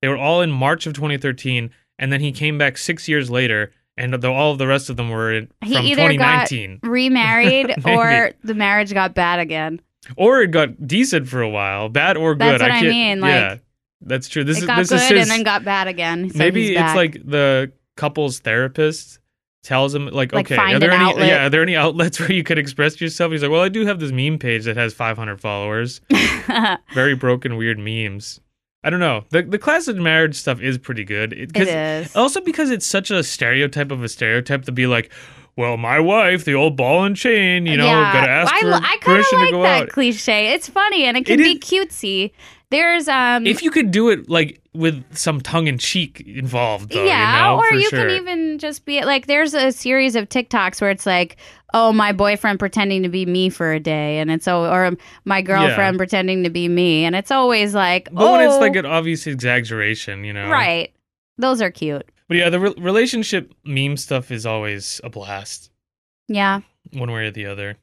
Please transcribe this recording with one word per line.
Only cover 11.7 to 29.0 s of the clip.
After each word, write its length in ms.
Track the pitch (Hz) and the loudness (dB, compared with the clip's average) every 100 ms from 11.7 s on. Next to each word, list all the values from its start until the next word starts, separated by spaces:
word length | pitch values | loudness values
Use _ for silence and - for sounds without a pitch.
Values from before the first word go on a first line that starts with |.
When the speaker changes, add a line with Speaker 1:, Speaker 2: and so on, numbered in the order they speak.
| 98 110 | -4 -2
Speaker 1:
bad 260 | 120 160 175 | 0 0 2
or 200 | 160 147 | 0 2
good. 60 | |
Speaker 2:
That's 200 | 226 127 | 4 4
what 80 | 113 | 4
I 100 | 240 | 2
Speaker 1:
can't, 100 | 233 | 2
Speaker 2:
mean, 300 | 233 226 196 | 2 0 0
like, 100 | 190 | 2
Speaker 1:
yeah, 260 | 135 101 101 _ _ _ _ | 2 0 -4 _ _ _ _
that's 280 | - 131 127 | -6 -6 -4
true. 140 | - | -4
This 140 | 139 156 | -2 -2
Speaker 2:
it 20 | |
Speaker 1:
is, 60 | 175 | 0
Speaker 2:
got 100 | 240 | 0
Speaker 1:
this 120 | 180 | 2
Speaker 2:
good 120 | 262 | 4
Speaker 1:
is 80 | 254 | 4
Speaker 2:
and 80 | - | 4
Speaker 1:
his, 80 | 220 | 4
Speaker 2:
then 120 | 226 | 2
got 240 | 214 208 208 | 0 -2 -2
bad 220 | 196 190 | -4 -4
again, 420 | 175 170 170 185 | -4 -4 -4 -4
so 80 | 156 | 0
Speaker 1:
maybe 240 | 165 185 | 2 2
Speaker 2:
he's 80 | 220 | 0
Speaker 1:
it's 100 | 175 | 0
Speaker 2:
back. 160 | 165 160 | 2 2
Speaker 1:
like 180 | 170 147 139 | 0 -2 -6
the 460 | 143 139 135 135 _ _ - | 0 2 2 -2 _ _ -6
couple's 400 | 147 143 147 131 | -6 -2 -4 -4
therapist 800 | - 113 131 131 151 160 - - _ _ _ _ | -2 -2 -2 0 -2 -2 -14 -20 _ _ _ _
tells 320 | - 131 139 143 | -4 0 0 -2
him, 100 | 143 | -6
like, 260 | - 131 | -4 -2
Speaker 2:
Like, 140 | - - | -2 0
Speaker 1:
"Okay, 100 | 127 | 0
Speaker 2:
find 180 | - - | 2 4
Speaker 1:
are 40 | |
there 120 | 170 | 4
Speaker 2:
an 100 | 180 | 6
Speaker 1:
any, 80 | 185 | 4
Speaker 2:
outlet. 180 | - 185 | 4 4
Speaker 1:
yeah, 180 | 151 139 | 4 2
are 20 | |
there 140 | 151 | 2
any 120 | 170 170 | 2 2
outlets 440 | 151 160 165 - | 0 0 -2 -2
<laughs> 0 | |
where 120 | 170 | -2
you 120 | 190 | -2
could 160 | 151 160 | 0 -2
express 420 | 147 131 147 151 | -2 -2 -2 -2
yourself?" 300 | 165 160 170 | -8 -2 -2
He's 100 | 160 | 0
like, 80 | 143 | 0
"Well, 140 | 160 | 2
I 60 | 190 | 0
do 180 | 202 208 | 0 -2
have 120 | 190 | -2
this 120 | 151 | -4
meme 260 | 131 135 156 | -2 -2 -2
page 280 | 127 113 110 | -2 -2 -2
that 120 | 113 | -2
has 160 | 117 | -4
five 240 | - 117 110 | -2 -6 -4
hundred 240 | 110 101 | -8 -8
followers." 600 | 110 101 104 107 120 127 _ | -6 -6 -4 -4 -6 -10 _
Speaker 2:
<laughs> 840 | - - - - 240 220 185 _ | 0 0 -4 -4 -2 0 -2 _
Speaker 1:
Very 220 | 135 135 131 | 0 0 0
broken, 420 | 131 123 131 117 | 0 -2 -2 -6
weird 220 | 113 107 | -4 -4
memes. 600 | 104 113 110 98 - - _ _ _ _ | -6 -6 -6 -8 -14 -18 _ _ _ _
I 60 | 147 | -4
don't 80 | 175 | 0